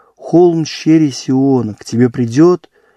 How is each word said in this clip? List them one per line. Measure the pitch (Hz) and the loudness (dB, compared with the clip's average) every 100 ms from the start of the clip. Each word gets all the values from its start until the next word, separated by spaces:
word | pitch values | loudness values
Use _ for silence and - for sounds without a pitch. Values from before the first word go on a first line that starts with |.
| _ _ | _ _
холм | - 165 180 165 151 | -2 2 2 2 -6
щери | - 160 160 156 | -6 0 2 2
Сиона, | 123 - 131 135 131 107 | -4 -4 -2 0 0 -2
к | 104 | -8
тебе | - 117 123 | -8 -2 -2
придет | 120 117 120 170 180 - _ _ | -2 -4 2 2 2 -4 _ _